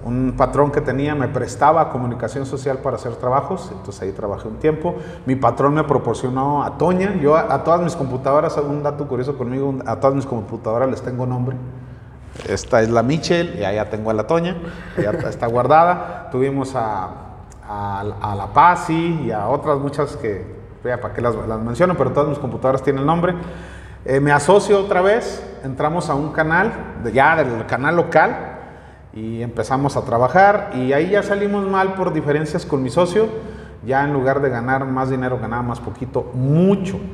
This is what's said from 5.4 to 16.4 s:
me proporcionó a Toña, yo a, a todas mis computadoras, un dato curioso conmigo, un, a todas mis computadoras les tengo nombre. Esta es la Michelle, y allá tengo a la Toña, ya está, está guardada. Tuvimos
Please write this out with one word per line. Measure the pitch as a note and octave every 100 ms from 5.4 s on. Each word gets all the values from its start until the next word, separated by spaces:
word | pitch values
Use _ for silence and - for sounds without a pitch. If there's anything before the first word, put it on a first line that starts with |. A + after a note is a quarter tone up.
| A#2 A#2 C#3
me | D3+
proporcionó | D3 B2+ A#2 G#2+ B2+ C3 C#3 D3
a | A2 -
Toña, | D#3+ F#3 F#3+ F#3
yo | C#3+ D#3
a, | D#3
a | C3
todas | D#3+ F3
mis | E3+ -
computadoras, | C3 B2 C3+ C#3+ D#3 D#3
un | C#3+ D3
dato | D3 C#3+ C#3+
curioso | B2 C3 C3+
conmigo, | A#2+ C3 C#3
un, | C3+ B2+
a | A2
todas | C3+ C#3
mis | B2+
computadoras | A#2 G2+ A2+ A2+ A#2 C3
les | A2+
tengo | B2+ B2 B2+
nombre. | B2 B2 B2 - - - - - - - - -
Esta | G2 - A#2+
es | A2+
la | A#2
Michelle, | A#2 D#3 - F3 E3+ -
y | G2
allá | G#2 G#2
tengo | G#2+ A2
a |
la | G#2+ G#2+
Toña, | E3+ E3+ E3+ - - - -
ya | G3+
está, | F3 A#2
está | - A#2+
guardada. | A#2+ B2+ D#3 F3 F3 - - -
Tuvimos | B2+